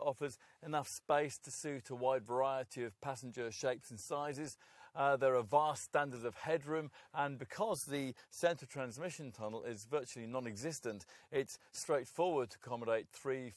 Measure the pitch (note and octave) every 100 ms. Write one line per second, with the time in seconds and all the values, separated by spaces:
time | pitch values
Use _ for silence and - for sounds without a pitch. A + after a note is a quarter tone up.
0 | C#3+ - C#3+ - - _ D#3+ D3+ C3+ -
1 | - D3 D3 - - - D#3 C#3 - B2
2 | B2+ C3 G#2+ B2+ C3+ C3+ B2+ B2+ A#2 -
3 | C#3 B2+ B2+ A#2+ A#2 - C3+ A#2+ - A2
4 | - C#3+ D3 C#3 D3+ - - - - -
5 | C#3 C3+ C3+ B2+ A2 D3 D3+ C#3+ - D3
6 | C#3+ B2 A#2 - D3 D#3+ C#3+ D#3+ D3+ -
7 | - D#3 C#3+ C3+ B2+ - A3 F3 - C#3+
8 | C3+ - - - E3+ E3+ C3 C#3+ B2+ A#2
9 | F3 D#3 C#3 G2+ G#2+ A2 A#2+ A2 A2 D3
10 | B2+ B2 A2+ B2+ A#2+ G#2 D3 D#3 A#2 G#2
11 | - - - D3 C3 - - - - C#3+
12 | - - F3+ D3+ A#2+ - - A#2+ A2+ A2+
13 | E2+ - C3+ C3+ B2